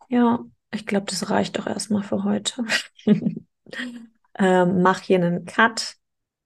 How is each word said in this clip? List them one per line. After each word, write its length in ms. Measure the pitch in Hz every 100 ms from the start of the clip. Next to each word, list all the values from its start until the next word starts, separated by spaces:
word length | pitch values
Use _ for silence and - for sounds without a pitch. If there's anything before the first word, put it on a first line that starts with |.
| -
ja, 360 | 247 240 233 240 _ _
ich 140 | 214 -
glaub, 200 | 202 196
das 240 | 196 -
reicht 280 | 202 202 -
doch 80 | -
erstmal 360 | 208 - 208
für 200 | 202 208
heute. 400 | 202 208 208 - 220 - - _ -
<laughs> 400 | 208 226 - - _ _ - 247 240 - _ _ -
Ähm, 440 | 190 185 180 190
mach 180 | 185 185
hier 160 | - 185
einen 300 | 175 175 170
Cut. 480 | - 226 226 - - _ _ _ _